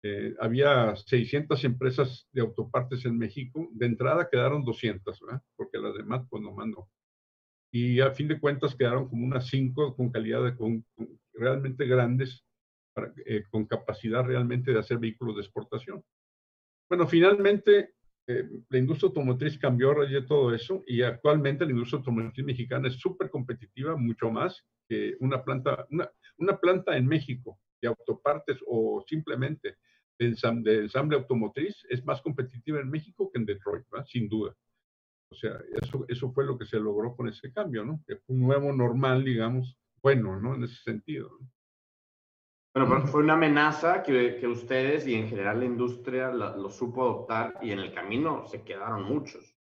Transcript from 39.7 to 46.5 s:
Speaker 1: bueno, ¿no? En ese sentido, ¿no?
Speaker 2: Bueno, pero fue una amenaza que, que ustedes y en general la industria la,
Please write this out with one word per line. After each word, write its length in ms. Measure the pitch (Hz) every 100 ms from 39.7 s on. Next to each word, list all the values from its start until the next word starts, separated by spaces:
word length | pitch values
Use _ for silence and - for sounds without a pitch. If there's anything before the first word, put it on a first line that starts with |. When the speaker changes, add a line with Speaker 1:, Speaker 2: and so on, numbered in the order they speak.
| - _ _
Speaker 1:
bueno, 400 | 135 135 104 95
¿no? 140 | 113
En 120 | 135 120
ese 100 | -
sentido, 460 | - 107 - 143 110 -
¿no? 100 | 131 _ _ _ _ _ _ _ _ _ _ _ _ 135
Speaker 2:
Bueno, 140 | 131
pero 180 | 135 139
fue 140 | 147
una 120 | 151
amenaza 680 | 160 160 147 151 147 165 190
que, 360 | - 127 120 -
que 80 | 123
ustedes 580 | 113 110 131 131 151 139
y 80 |
en 140 | 113 107
general 320 | 110 98 110
la 60 | 127
industria 680 | 120 123 120 - 127 131
la, 260 | 123 101